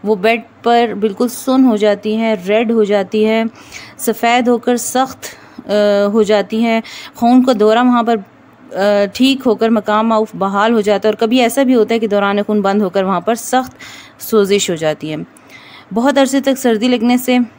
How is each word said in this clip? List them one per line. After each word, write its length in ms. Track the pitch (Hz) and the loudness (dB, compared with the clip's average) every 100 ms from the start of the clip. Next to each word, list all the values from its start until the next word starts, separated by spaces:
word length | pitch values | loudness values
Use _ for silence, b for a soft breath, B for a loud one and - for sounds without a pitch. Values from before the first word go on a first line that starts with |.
वो 100 | 202 | -2
बेड 280 | 214 208 233 - - | 0 0 -2 -6 -6
पर 300 | 233 240 233 | 0 2 0
बिल्कुल 340 | 208 214 190 240 | -2 -4 -2 -4
सुन्न 380 | - - 262 | -4 -2 2
हो 120 | 262 208 | 2 2
जाती 380 | 208 202 214 | 0 0 -2
है, 320 | 220 226 214 180 | -2 -2 -2 0
रेड 240 | 214 226 | 0 2
हो 140 | 226 | 0
जाती 380 | 208 208 185 214 | 2 0 0 0
है, 260 | 214 220 226 B B B B - | 2 0 -2 B B B B -6
सफ़ेद 500 | - 220 233 240 247 | -6 -2 0 2 2
होकर 280 | 240 247 240 | 0 0 -2
सख्त, 420 | - 254 262 - | -2 -2 -2 -6
अ, 840 | - - - - - 208 208 202 202 | -16 -18 -20 -20 -4 0 2 2 2
हो 100 | 220 | 2
जाती 380 | 202 208 196 220 | 2 0 0 -2
है। 220 | 233 226 B B B - | 0 -2 B B B -2
खून 260 | 233 254 | 2 4
का 100 | 247 | 4
दौरा 280 | 226 214 226 | 2 4 4
वहाँ 220 | 247 240 | 2 2
पर, 140 | 226 226 | 0 -2
अ, 920 | 190 - - - - - 202 202 202 | -4 -20 -20 -20 -12 -2 0 2 0
ठीक 280 | - 262 269 | 0 0 2
होकर 260 | 254 208 226 | -2 0 0
मकाम 360 | 226 208 214 | 0 0 0
माउफ 300 | 226 220 220 | 2 0 -2
बहाल 380 | 175 196 196 220 | -4 -4 0 0
हो 80 | 233 | 0
जाता 280 | 202 196 214 | 0 0 0
है, 20 | |
और 40 | |
कभी 240 | 208 220 254 | 0 0 2
ऐसा 240 | 254 262 | 2 0
भी 100 | 269 | 2
होता 200 | 247 214 | 2 2
है 60 | 233 | 0
कि 80 | 214 | 0
दौरान 340 | 202 202 202 | 0 0 -2
खून 200 | 208 214 | 0 0
बंद 200 | 196 202 | 0 0
होकर 220 | 202 196 | 0 -2
वहाँ 180 | 190 180 | -2 -2
पर 140 | 175 | -2
सख्त 360 | 233 - 254 254 - B B B - | -4 -2 -2 -2 -14 B B B -18
सोजिश 480 | - 220 196 202 202 | 0 0 2 0 -2
हो 60 | |
जाती 340 | 165 160 151 156 | -2 -4 -4 -8
है। 160 | 151 170 - B B B B B | -10 -12 -18 B B B B B
बहुत 240 | 202 262 269 | -2 0 2
अरसे 240 | 262 269 | 2 0
तक 160 | 269 262 | 0 0
सर्दी 300 | 247 214 254 | 0 0 0
लगने 300 | 247 240 247 | 0 2 0
से 220 | 247 247 233 | 2 0 0